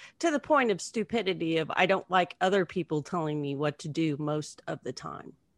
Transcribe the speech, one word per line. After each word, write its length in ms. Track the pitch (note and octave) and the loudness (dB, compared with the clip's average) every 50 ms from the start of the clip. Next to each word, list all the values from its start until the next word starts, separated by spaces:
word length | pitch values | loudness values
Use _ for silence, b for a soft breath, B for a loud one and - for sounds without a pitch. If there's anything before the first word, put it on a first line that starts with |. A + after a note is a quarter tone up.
| b b b - | b b b 0
to 100 | - E4+ | 0 2
the 100 | D4 C#4 | 2 0
point 320 | - - D#4 C#4 B3+ A3 | 2 4 4 4 4 4
of 100 | F#3+ D#3+ | 2 0
stupidity 760 | - - - A3+ G3+ - A3+ A#3 F#3 F#3+ F3+ D#3+ E3+ D#3+ E3 | -4 -4 -4 -4 -2 0 -2 0 0 0 -2 0 0 0 2
of 140 | D#3+ D#3 - - | 2 0 0 2
I 100 | - F#3 | 2 4
don't 240 | F3+ F#3+ - - - | 4 4 2 0 2
like 240 | F#3 F#3 F3+ - - - | 2 2 2 2 0 0
other 240 | F#3 F#3+ G3 G3 F3+ | 2 2 4 2 2
people 360 | - - F#3 E3 - D#3+ D3+ | 0 -2 -4 -2 -2 -2 -4
telling 400 | C#3 - F#3+ F3 D#3 D3+ D3+ D3+ | -2 -4 -4 -2 -2 -2 -2 -2
me 140 | C#3+ C#3+ C#3 | -2 -4 -2
what 240 | C#3 D3+ D3 D3 - | -2 -2 -2 -2 -4
to 80 | - | -8
do 280 | D#3 C#3 D#3+ E3 D#3 C#3+ C#3+ | -6 -2 0 0 0 0 -2
most 420 | D3+ D3 D3+ D#3 D3+ - - - - | -2 -2 -2 -2 -4 -8 -12 -12 -10
of 120 | - D#3+ - - | -8 -8 -8 -8
the 80 | D#3+ | -10
time, 420 | D3+ - - - - - - - - _ _ _ _ | -10 -10 -10 -12 -12 -12 -14 -18 -20 _ _ _ _